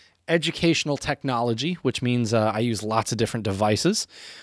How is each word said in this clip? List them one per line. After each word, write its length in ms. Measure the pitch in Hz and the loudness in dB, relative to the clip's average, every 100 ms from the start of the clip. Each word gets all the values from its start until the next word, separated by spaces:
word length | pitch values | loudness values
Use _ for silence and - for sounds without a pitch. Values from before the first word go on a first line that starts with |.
| _ _ - | _ _ -2
educational 720 | 170 156 160 170 160 151 143 | 0 0 0 2 2 0 -4
technology, 760 | - 143 139 120 120 113 147 180 | -4 -4 -2 0 0 0 -2 -2
which 180 | 135 - | -2 -2
means, 320 | 123 123 113 | 0 0 2
uh, 180 | 113 110 107 | 2 2 2
I 60 | |
use 200 | 120 107 | 0 -2
lots 300 | 104 110 107 | -2 0 0
of 80 | 110 | 0
different 240 | 110 120 | 0 0
devices. 640 | 107 98 107 107 165 220 - - - - | -2 0 2 2 2 0 -4 -12 -20 -20